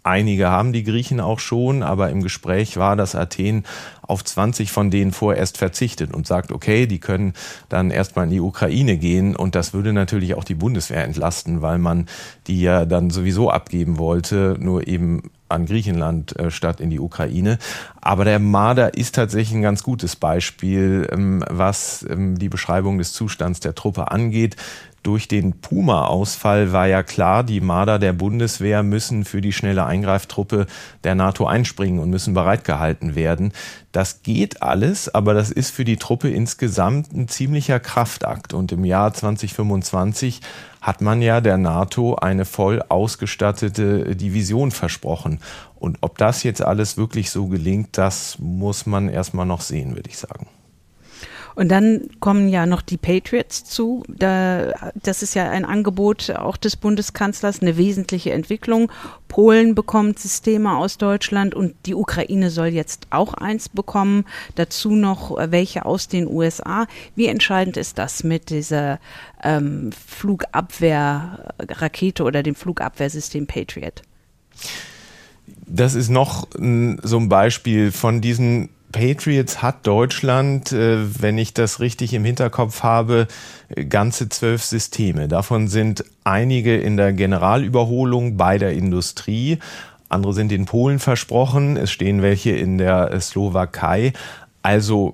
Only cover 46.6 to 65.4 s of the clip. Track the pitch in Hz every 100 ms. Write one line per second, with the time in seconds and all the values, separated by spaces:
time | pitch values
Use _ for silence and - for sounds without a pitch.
46.6 | - 104 104 - 110 113 92 95 98 92
47.6 | 80 98 107 - 95 - - - 80 90
48.6 | 101 101 - 101 98 85 90 92 90 87
49.6 | - 78 67 58 - - - - - _
50.6 | _ _ _ _ - - - - - -
51.6 | 185 190 220 220 - - 202 202 196 185
52.6 | 170 180 - 180 - 185 - 233 - -
53.6 | - - 226 254 - - 190 185 185 180
54.6 | - - 190 202 - 190 202 202 180 190
55.6 | - 208 202 185 202 - - 85 - -
56.6 | 214 - 208 208 208 - 202 202 202 202
57.6 | 175 165 196 196 180 180 180 151 156 220
58.6 | - 226 226 - - - - - 214 220
59.6 | 226 208 214 220 208 208 196 - 220 214
60.6 | 214 139 190 - 202 202 - 202 196 -
61.6 | 180 - - 190 208 - - 196 180 165
62.6 | 165 165 151 - - 151 208 - 196 220
63.6 | - 202 - 202 196 202 196 - - -
64.6 | 170 - 214 214 196 190 - -